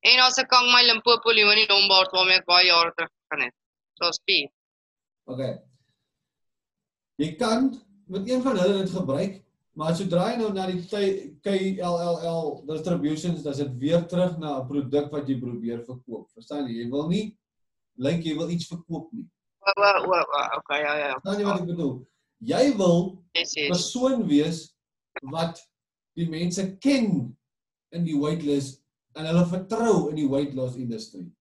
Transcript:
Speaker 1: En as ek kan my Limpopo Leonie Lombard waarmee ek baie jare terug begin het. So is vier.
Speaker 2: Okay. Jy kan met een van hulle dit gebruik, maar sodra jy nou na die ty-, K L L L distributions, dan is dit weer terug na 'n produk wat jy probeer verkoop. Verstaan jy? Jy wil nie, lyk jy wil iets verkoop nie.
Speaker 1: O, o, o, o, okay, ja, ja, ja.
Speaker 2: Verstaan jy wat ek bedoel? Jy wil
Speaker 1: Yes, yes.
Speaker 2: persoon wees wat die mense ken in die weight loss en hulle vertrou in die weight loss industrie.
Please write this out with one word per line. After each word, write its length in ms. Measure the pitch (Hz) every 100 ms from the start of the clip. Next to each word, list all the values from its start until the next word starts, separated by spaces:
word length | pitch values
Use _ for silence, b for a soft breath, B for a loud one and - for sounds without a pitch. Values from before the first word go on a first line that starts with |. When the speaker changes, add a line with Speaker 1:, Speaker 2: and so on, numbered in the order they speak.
Speaker 1:
En 160 | 233 254
as 180 | 254 254
ek 120 | 262
kan 160 | 247 247
my 80 | 247
Limpopo 460 | 240 226 240 233 226
Leonie 360 | 226 208 214 214
Lombard 420 | 202 202 190 190
waarmee 300 | 185 185 185
ek 40 | 180
baie 200 | 180 180
jare 260 | 170 170 170
terug 120 | 165 _ _
begin 160 | 147 123
het. 100 | _ _ _ _ _
So 80 | 170
is 100 | 160 -
vier. 240 | 180 139 _ _ _ _ _ _ _ -
Speaker 2:
Okay. 320 | 127 127 101 _ _ _ _ _ _ _ _ _ _ _ _ _ _ _ -
Jy 160 | 160 -
kan 320 | 240 233 269 - _ _ _
met 200 | 190 196
een 120 | 254
van 160 | 262 208
hulle 260 | 190 196
dit 60 | 185
gebruik, 540 | 180 131 131 196 - _ _ _
maar 220 | - 156 170
sodra 360 | 196 170 208
jy 60 | 240
nou 140 | 220
na 120 | 190 185
die 140 | 180
ty-, 560 | 170 208 196 190 - -
K 60 | 202 196 190 190
L 180 | 175 170
L 160 | 170 165 170
L 380 | 165 156 139 139
distributions, 760 | 156 175 160 143 156 180 156
dan 100 | 147
is 40 | 131
dit 200 | 135 123
weer 300 | 143 170 165
terug 300 | 175 180 160
na 220 | 156 131
'n 80 | 127
produk 440 | 143 127 143 143
wat 160 | 147 127
jy 120 | 123
probeer 460 | 120 120 113 117 117
verkoop. 440 | 127 - 113 -
Verstaan 340 | - - 147 131
jy? 160 | 113
Jy 60 | 120
wil 180 | 139 160
nie, 300 | 202 220 - _ _ _ _ _ -
lyk 260 | 135 170
jy 120 | 160 156
wil 120 | 165
iets 180 | 175 -
verkoop 440 | 170 - 160 -
nie. 160 | - - _ _ _
Speaker 1:
O, 100 | 196 196
o, 120 | 202 190 180
o, 120 | 175
o, 400 | 143 143 117 135
okay, 240 | - 147
ja, 140 | 147 151
ja, 100 | 143
ja. 60 |
Speaker 2:
Verstaan 260 | 131 196 208
jy 60 | 202
wat 160 | 190
ek 60 | 170
bedoel? 400 | 170 143 123 - _ _ _
Jy 360 | 113 175 277 220
wil 460 | 180 170 185 - _ 165
Speaker 1:
Yes, 180 | 170
yes. 140 | - 147
Speaker 2:
persoon 580 | 175 - 254 254 254 175
wees 480 | 143 160 165 - _ _ _ _ -
wat 400 | 131 156 165 170 _ _ _ _ _ -
die 120 | 165
mense 500 | 156 175 185 190 -
ken 600 | 269 269 220 151 123 - _ _ _ _ _
in 120 | 170
die 140 | 170 147
weight 260 | 147 170
loss 380 | 147 143 131 - _ _ _ 156
en 100 | 160
hulle 200 | 170 170
vertrou 640 | 185 - 220 233 175 147
in 60 | 156
die 120 | 143
weight 260 | 135 143
loss 220 | 131 127 131
industrie. 560 | 120 110 - 95 87 _